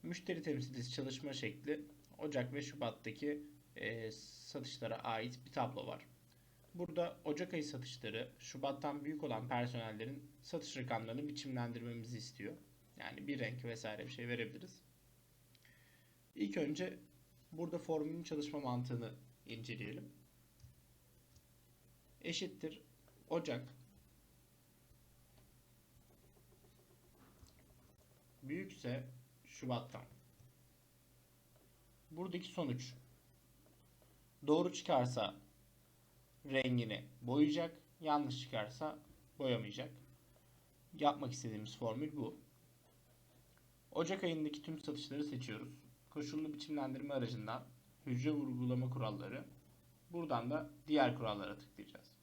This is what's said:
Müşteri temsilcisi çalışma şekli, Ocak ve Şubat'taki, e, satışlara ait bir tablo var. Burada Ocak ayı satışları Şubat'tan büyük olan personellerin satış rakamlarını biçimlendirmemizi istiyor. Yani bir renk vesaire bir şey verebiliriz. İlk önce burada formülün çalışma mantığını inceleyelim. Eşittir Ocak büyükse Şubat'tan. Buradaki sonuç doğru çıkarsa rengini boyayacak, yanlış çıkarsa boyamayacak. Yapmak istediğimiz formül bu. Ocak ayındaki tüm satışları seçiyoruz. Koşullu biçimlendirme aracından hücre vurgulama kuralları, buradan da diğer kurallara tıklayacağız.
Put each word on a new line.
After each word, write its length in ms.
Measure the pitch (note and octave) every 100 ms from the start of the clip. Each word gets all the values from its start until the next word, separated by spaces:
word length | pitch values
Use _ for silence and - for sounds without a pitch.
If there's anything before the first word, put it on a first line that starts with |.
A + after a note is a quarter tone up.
Müşteri 380 | D#3+ F3+ - E3
temsilcisi 500 | D#3+ C3+ B2+ C3 -
çalışma 420 | - C3+ C3+ C#3+
şekli, 520 | C3 A2 - C#3+ G#3+ - - - -
Ocak 360 | D3+ C#3 B2+
ve 80 | C#3+
Şubat'taki, 840 | - - A#2 - - - D3 D3 - - - -
e, 360 | G#2+ A#2 A2+
satışlara 840 | - - - - C#3+ B2+ - A2+ A2+
ait 440 | A#2+ A2+ A#2+ - -
bir 60 |
tablo 360 | - A#2+ - -
var. 180 | - - - - - - - -
Burada 440 | E3+ F3 D#3 E3+ - -
Ocak 280 | D3+ F3+
ayı 100 | E3+
satışları 680 | D3 C3 B2 - A2+ A2 B2+ -
Şubat'tan 680 | - C3+ C#3 C3+ D3 D3 C#3+
büyük 180 | D3+
olan 240 | D3+ A2+ B2
personellerin 840 | B2 B2 B2 A2+ G#2+ A2+ C#3 - -
satış 360 | - E3+ - C3+
rakamlarını 520 | B2+ A#2 A2+ B2 D3
biçimlendirmemizi 880 | - C#3 B2+ A#2+ A#2 A#2 A#2 A2+ A#2+
istiyor. 380 | - - G2+ D3+ - - - -
Yani 300 | - - -
bir 120 | -
renk 260 | A2+ B2 A#2
vesaire 400 | A#2 A2 G#2+ B2+
bir 60 |
şey 160 | B2 A#2+
verebiliriz. 560 | A#2+ A2 - F#3 - - - - - - - - - - - - - - - - -
İlk 220 | G#2 E3+
önce 420 | D3 D3+ F#3 F#3+ - - - - -
burada 280 | D#3+ E3+ E3
formülün 440 | - D#3 D3+ E3
çalışma 360 | E3 D3+ D3 D3
mantığını 560 | C3+ B2 B2 A#2+ A2 - - - -
inceleyelim. 680 | A2+ A2+ A2 G#2+ D#3+ - - - - - - - - - - - - - - - - - - - - - -
Eşittir 600 | E3 E3+ F#3 - D#3+ D#3 - - - - -
Ocak 440 | E3 D#3+ B2+ - - - - - - - - - - - - - - - - - - - - - - - - - - - - - - - - - - - - - - - - - - - - - - - -
büyükse 600 | C3 E3 F#3+ - B2+ B2+ - - - - -
Şubat'tan. 600 | - B2+ A#2+ - - - - - - - - - - - - - - - - - - - - - - -
Buradaki 360 | D#3+ F#3 E3+ -
sonuç 460 | - D3 B2 - - - - - - - - - - - - - - - - C#3+
doğru 260 | D#3 F3
çıkarsa 600 | - - C#3+ B2 B2 G2+ - - - - - - - - - - - C#3+
rengini 580 | C3+ B2+ B2 A2 G#2 - -
boyayacak, 600 | A#2+ C#3 D3+ D3+ E3 - - -
yanlış 400 | D#3+ D3 C3+ B2
çıkarsa 580 | - A#2+ G#2+ - D3+ - - - - -
boyamayacak. 540 | C3+ A#2 G#2 G2+ - - - - - - - - - - -
Yapmak 400 | D#3 D3 D3 C3+
istediğimiz 440 | B2+ A#2+ G#2+ A2+ -
formül 400 | A#2 A#2 D3+ D3
bu. 220 | A#2 - - - - - - - - - - - - - - - -
Ocak 320 | - E3 F#3+
ayındaki 380 | F3+ D#3+ D3+ D3+
tüm 180 | - D#3
satışları 440 | - D3 - C#3
seçiyoruz. 600 | D3 C3 B2 G#2+ - - - - -
Koşullu 440 | D3+ D3 D3+ D3+
biçimlendirme 600 | D3 - D3 C3+ B2+ C#3+
aracından 540 | C#3 A#2+ A#2+ G#2+ B2 - - - - -
hücre 260 | B2 C#3+
vurgulama 580 | D3+ C3 B2 B2 B2+ B2+
kuralları, 560 | B2 A2 G2+ F#2 C3 - - - - - - -
buradan 400 | E3+ D#3+ B2 A#2+
da 180 | D3+ D3+ - -
diğer 280 | D3+ B2+ B2
kurallara 440 | A2+ G#2 F#2+ G2
tıklayacağız. 580 | - - G#2 - - -